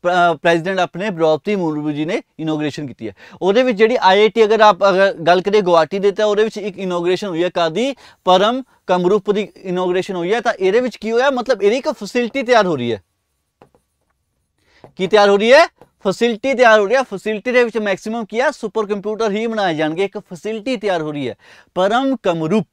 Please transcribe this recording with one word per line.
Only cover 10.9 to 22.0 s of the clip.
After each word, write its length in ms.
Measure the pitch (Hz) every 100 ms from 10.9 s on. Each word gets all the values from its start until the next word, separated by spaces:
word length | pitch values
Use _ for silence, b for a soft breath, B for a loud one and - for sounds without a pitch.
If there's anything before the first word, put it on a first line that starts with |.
| -
ਕੀ 160 | 208
ਹੋਇਆ? 180 | 233 269
ਮਤਲਬ, 340 | 254 233 220
ਇਹਦੀ 140 | 202 254
ਇੱਕ 120 | 311
ਫੈਸਿਲਿਟੀ 540 | 254 202 240 240 269
ਤਿਆਰ 220 | 233 240 185
ਹੋ 100 | 143
ਰਹੀ 160 | 120
ਹੈ। 120 | 107 _ _ _ _ _ _ _ _ _ _ _ _ _ _ _ _ b b b -
ਕੀ 120 | 185
ਤਿਆਰ 220 | 214 202
ਹੋ 80 | 202
ਰਹੀ 160 | 220
ਹੈ? 140 | 277 339 _ _ _ 196
ਫੈਸਿਲਿਟੀ 480 | 180 233 214 269
ਤਿਆਰ 260 | 247 240 214
ਹੋ 60 | 196
ਰਹੀ 100 | 262
ਹੈ, 80 |
ਫੈਸਿਲਿਟੀ 480 | 254 190 214 214 254
ਦੇ 120 | 247
ਵਿੱਚ 140 | 240 226
ਮੈਕਸਿਮਮ 480 | 208 190 214 233 214
ਕੀ 160 | 220
ਹੈ, 100 | 285
ਸੁਪਰ 340 | - 220 220 202
ਕੰਪਿਊਟਰ 460 | 208 202 214 220
ਹੀ 160 | 202 233
ਬਣਾਏ 280 | 220 190 156
ਜਾਣਗੇ। 280 | 156 165
ਇੱਕ 140 | 196 208
ਫੈਸਿਲਿਟੀ 600 | - 180 208 220 220 247
ਤਿਆਰ 240 | 208 180
ਹੋ 100 | 151
ਰਹੀ 180 | 147 127
ਹੈ, 60 | 104 b b b -
ਪਰਮ 400 | 190 233